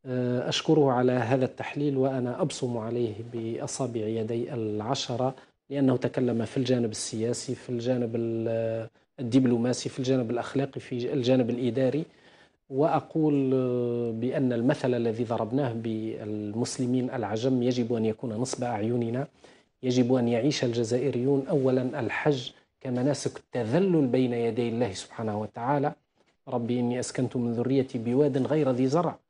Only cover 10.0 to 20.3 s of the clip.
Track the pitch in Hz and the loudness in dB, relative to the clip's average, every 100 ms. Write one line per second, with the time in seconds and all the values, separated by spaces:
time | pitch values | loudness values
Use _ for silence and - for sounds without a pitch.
10 | 127 131 113 120 - 135 135 127 - 123 | 0 2 2 -4 -2 -2 -2 -6 -8 -6
11 | 123 143 120 131 117 120 123 117 127 143 | -2 0 4 4 4 0 -2 2 2 0
12 | 165 _ - - - _ _ 135 160 156 | -6 _ -20 -20 -20 _ _ 0 2 2
13 | - 160 151 143 131 131 127 123 120 120 | -2 0 2 2 2 2 2 0 0 -2
14 | 117 113 120 156 127 120 123 147 127 123 | -2 -2 -2 0 0 2 2 2 0 0
15 | 117 110 117 113 110 131 135 113 113 110 | 0 0 -2 -2 0 0 -2 -2 -4 -4
16 | 110 - 107 107 104 107 120 - 123 127 | -6 -6 -6 -6 -4 -4 -4 -2 0 0
17 | 123 127 101 110 131 131 120 127 113 117 | -2 -4 -4 0 2 2 2 2 0 0
18 | 110 107 127 107 127 - 123 117 110 120 | 0 -2 -6 -4 -4 -4 -4 -2 0 0
19 | 117 120 147 _ - - _ _ 127 123 | 0 -2 -6 _ -20 -20 _ _ 0 2
20 | 120 131 120 | 4 4 4